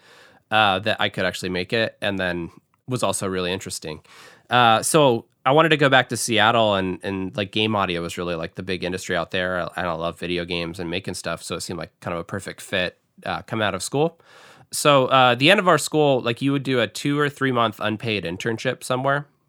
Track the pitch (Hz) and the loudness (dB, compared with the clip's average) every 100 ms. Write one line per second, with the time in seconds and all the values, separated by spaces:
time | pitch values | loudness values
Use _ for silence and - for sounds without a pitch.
0 | _ - - _ _ 110 104 95 101 - | _ -20 -20 _ _ 2 4 2 -2 -2
1 | 104 - 92 - 92 90 90 117 110 - | -2 -2 -4 -4 -4 -4 -2 -2 -2 -4
2 | 104 98 90 87 82 - _ _ - 123 | -6 -2 -2 -4 -8 -14 _ _ -8 -4
3 | 104 95 98 92 90 95 92 - 82 76 | -2 -2 -4 -4 -4 -4 -8 -12 -10 -14
4 | - - - - _ 120 120 110 - 160 | -16 -20 -20 -20 _ 4 6 4 2 4
5 | 139 117 - _ 131 147 160 151 143 131 | 4 2 -4 _ 2 4 4 4 6 4
6 | 123 117 - 107 107 117 107 98 92 90 | 2 -4 0 4 4 6 4 2 0 -4
7 | 98 98 95 104 101 107 110 104 92 85 | -6 -6 -6 -6 -4 -2 0 0 0 -2
8 | 85 92 87 82 82 - 92 92 90 92 | -4 -6 -6 -6 -8 -10 -8 -6 -4 -6
9 | - 87 82 95 90 90 82 - 90 82 | -4 -4 -2 -4 -2 -2 -4 -6 -4 -4
10 | 85 82 87 87 85 87 85 82 85 87 | -6 -6 -6 -4 -4 -6 -6 -8 -8 -6
11 | - 90 85 82 - 85 - 87 82 _ | -8 -10 -8 -10 -8 -10 -8 -10 -12 _
12 | 101 87 85 101 90 82 - 101 104 - | -8 -8 -8 -10 -10 -14 -6 -4 -4 -6
13 | _ _ 101 85 - 113 104 92 - 135 | _ _ -10 -8 -6 -4 -2 -2 -4 -2
14 | 160 - _ - - - _ - 151 139 | -2 -4 _ -20 -20 -20 _ 0 4 6
15 | 127 131 127 120 143 208 180 156 - 156 | 6 6 6 6 4 6 6 2 2 2
16 | 147 131 123 120 135 139 131 127 107 - | 2 2 0 -2 0 0 0 0 0 -2
17 | 143 143 143 - 135 123 110 - 107 107 | -4 0 -2 0 0 2 0 0 -4 -4
18 | 117 104 85 92 120 110 131 - - 127 | -2 -4 -4 -6 -4 -4 -4 -6 -4 -2
19 | 135 143 147 _ | 0 -2 -4 _